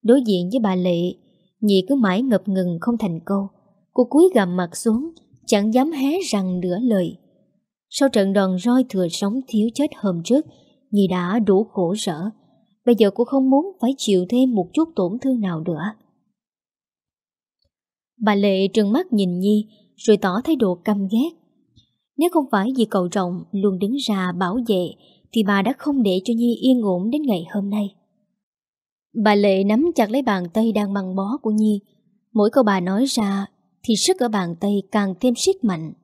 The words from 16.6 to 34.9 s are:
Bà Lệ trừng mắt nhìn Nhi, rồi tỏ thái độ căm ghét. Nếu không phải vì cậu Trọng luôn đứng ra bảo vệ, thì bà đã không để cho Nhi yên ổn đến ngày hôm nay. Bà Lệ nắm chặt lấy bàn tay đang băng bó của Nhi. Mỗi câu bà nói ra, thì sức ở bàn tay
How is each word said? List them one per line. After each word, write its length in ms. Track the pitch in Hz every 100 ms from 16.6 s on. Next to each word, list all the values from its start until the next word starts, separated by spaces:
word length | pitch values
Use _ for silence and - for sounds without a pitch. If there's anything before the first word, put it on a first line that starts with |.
| _ _ _ _ _ _ _ _ _ _ _ _ _ _ _ _
Bà 140 | 220 202
Lệ 320 | 202 190 196
trừng 240 | 220 202
mắt 220 | 240 359
nhìn 260 | 214 190 175
Nhi, 280 | 196 214 214 _ _ _
rồi 220 | - 208
tỏ 240 | 196 180
thái 120 | 262 302
độ 200 | 208 175
căm 320 | - 202 196
ghét. 180 | 220 311 - _ _ _ _ _ _ _ -
Nếu 120 | 339
không 120 | 339 277
phải 220 | 208 202 262
vì 80 | 214
cậu 220 | 202 180
Trọng 360 | 202 180 180 -
luôn 280 | 202 202 185
đứng 160 | 202 269
ra 360 | 254 202 185
bảo 260 | 175 185 220 233
vệ, 220 | 190 175 - _ _ _
thì 120 | 226
bà 180 | 202 202
đã 120 | 190 277
không 260 | - 277
để 180 | 208 185 185
cho 80 | 233
Nhi 180 | 240 233
yên 260 | 254 254
ổn 280 | 214 180 202
đến 120 | 294
ngày 240 | 294 190 170
hôm 160 | 208 196
nay. 260 | 208 202 _ _ _ _ _ _ _ _ _ _ _ _ -
Bà 120 | 214 208
Lệ 280 | 202 190
nắm 280 | 202 220 330 330
chặt 160 | 208
lấy 100 | 247
bàn 220 | 247 196 175
tay 180 | 208 226
đang 220 | 208 202
băng 220 | 196 185 185
bó 220 | 196 277
của 100 | 220
Nhi. 300 | 214 214 208 _ _ _ _ _
Mỗi 160 | 220 208
câu 140 | -
bà 160 | 214 196
nói 260 | 175 196 262
ra, 400 | 247 208 196 196 _ _ _
thì 120 | - 214
sức 240 | - 370
ở 80 | 240
bàn 280 | 214 175 170
tay 240 | 202 202 190